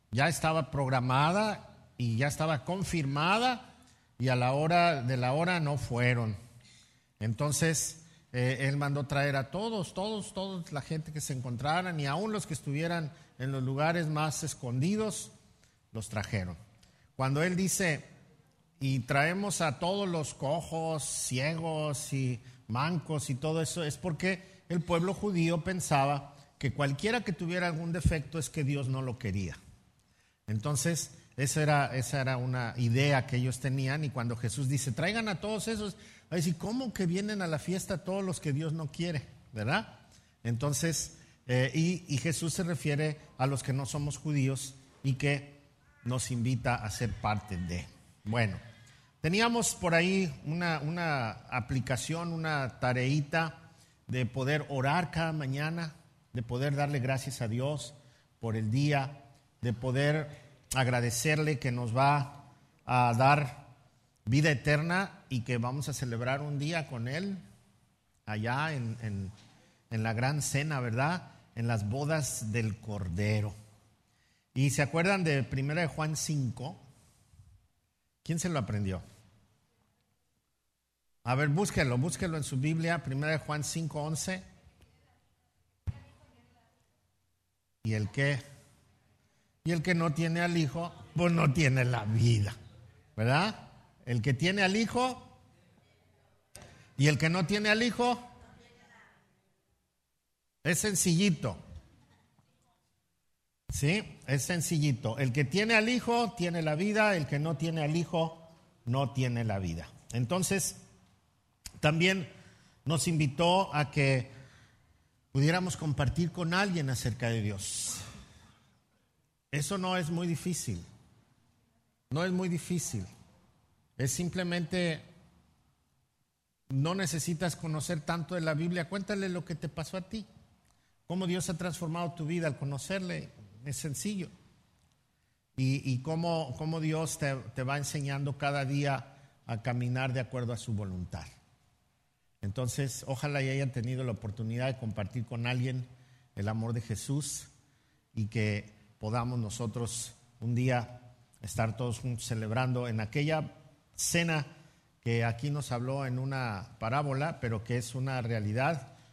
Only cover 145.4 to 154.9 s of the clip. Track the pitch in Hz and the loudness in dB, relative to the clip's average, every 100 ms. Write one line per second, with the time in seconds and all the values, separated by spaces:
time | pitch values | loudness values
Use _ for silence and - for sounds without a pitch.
145.4 | 120 127 127 127 123 - - - _ - | -2 0 0 -2 -6 -14 -20 -20 _ -4
146.4 | 101 110 113 117 - 104 - 139 - - | -2 0 -2 -2 -4 -6 -2 -4 -4 -8
147.4 | - _ _ _ _ _ _ 113 104 117 | -12 _ _ _ _ _ _ -4 -2 2
148.4 | 107 104 - - - - 107 120 120 123 | 2 0 -6 -20 -20 -8 -2 -2 0 -2
149.4 | 107 - 117 120 117 - - - - - | -4 -4 -6 -4 -6 -6 -10 -14 -20 -8
150.4 | 113 120 127 123 113 - - - _ - | -2 2 2 2 -2 -12 -20 -20 _ -12
151.4 | 104 - 113 110 123 117 127 117 - 113 | -6 0 0 0 -4 -4 -4 -6 -4 -4
152.4 | 110 117 127 123 123 110 107 147 147 156 | 0 0 0 0 -2 -2 -2 0 2 0
153.4 | 139 - - - _ - - 170 170 156 | -2 -10 -20 -20 _ -6 0 2 4 2
154.4 | 139 - - _ _ | -2 -10 -20 _ _